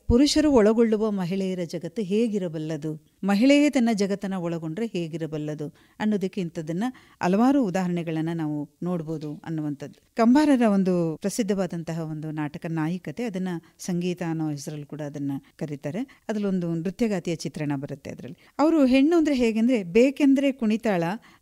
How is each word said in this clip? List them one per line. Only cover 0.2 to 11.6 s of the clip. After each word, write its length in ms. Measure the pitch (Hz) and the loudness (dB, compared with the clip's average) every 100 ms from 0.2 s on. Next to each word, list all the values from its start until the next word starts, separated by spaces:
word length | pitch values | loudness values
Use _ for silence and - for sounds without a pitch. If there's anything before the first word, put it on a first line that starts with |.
| 285 311 302 | 6 4 4
ಒಳಗೊಳ್ಳುವ 580 | 262 208 226 233 214 220 | 6 6 6 2 2 0
ಮಹಿಳೆಯರ 500 | 202 170 196 190 185 | -2 -2 -2 -2 -4
ಜಗತ್ತು 380 | 165 170 170 233 | -6 -6 -8 -8
ಹೇಗಿರಬಲ್ಲದು 1080 | 185 208 233 202 180 156 156 160 156 156 - _ | -2 0 0 0 -4 -4 -6 -4 -6 -8 -12 _
ಮಹಿಳೆಯೇ 460 | 190 202 262 285 294 | 0 4 6 6 4
ತನ್ನ 180 | 277 233 | 2 0
ಜಗತ್ತನ್ನ 420 | 214 196 202 196 | 0 0 -2 -4
ಒಳಗೊಂಡ್ರೆ 520 | 190 170 170 160 160 226 | -4 -4 -4 -6 -6 -6
ಹೇಗಿರಬಲ್ಲದು 880 | 180 165 160 160 151 151 151 151 - _ - | -4 -6 -6 -6 -6 -6 -6 -10 -12 _ -4
ಅನ್ನೋದಕ್ಕೆ 420 | 214 208 190 202 | -2 0 -2 -4
ಇಂಥದ್ದನ್ನ 440 | 170 - 160 170 247 - _ _ | -6 -6 -6 -4 -4 -6 _ _
ಹಲವಾರು 420 | 180 196 254 285 | 0 4 4 4
ಉದಾಹರಣೆಗಳನ್ನ 640 | 220 185 180 175 165 160 160 | 2 0 -2 -2 -2 -4 -2
ನಾವು 360 | 170 156 151 143 _ | -4 -4 -4 -8 _
ನೋಡ್ಬೋದು 600 | 175 180 156 160 151 151 | -4 -4 -6 -8 -8 -10
ಅನ್ನುವಂಥದ್ದು. 680 | - 160 151 143 143 - _ | -8 -6 -6 -6 -12 -16 _
ಕಂಬಾರರ 480 | - 226 269 294 262 | 2 4 6 6 4
ಒಂದು 560 | 233 196 185 180 165 151 | 4 4 2 2 0 -2
ಪ್ರಸಿದ್ಧವಾದಂತಹ 800 | 202 - 202 196 | -4 -2 -2 -2